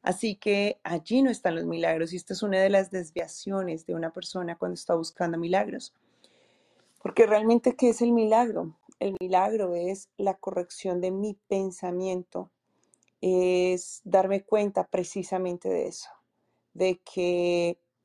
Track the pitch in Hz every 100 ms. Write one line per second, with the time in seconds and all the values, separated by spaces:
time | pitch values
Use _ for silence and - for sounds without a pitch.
0 | - 277 226 202 214 202 202 - - 170
1 | - 240 269 226 180 165 170 165 165 165
2 | 165 175 - 190 208 190 190 196 190 185
3 | 165 - 170 - - 196 185 160 - 170
4 | 165 185 - 185 175 170 180 175 - 170
5 | 165 - 175 165 170 185 214 - - _
6 | _ _ _ _ _ _ _ _ _ _
7 | 196 - 220 214 220 233 254 247 247 226
8 | 240 233 220 220 240 208 165 - _ _
9 | 202 190 185 185 196 220 185 175 175 196
10 | - - 196 190 - 185 175 - 196 180
11 | 185 190 208 202 _ 196 190 180 180 180
12 | 185 185 180 180 185 _ _ _ _ _
13 | _ _ 185 185 180 180 180 180 - -
14 | 190 190 190 196 - 214 208 196 185 185
15 | 175 196 185 185 185 175 190 175 175 -
16 | - - _ _ _ _ _ - 190 180
17 | - - 175 180 175 175 170 175 _ _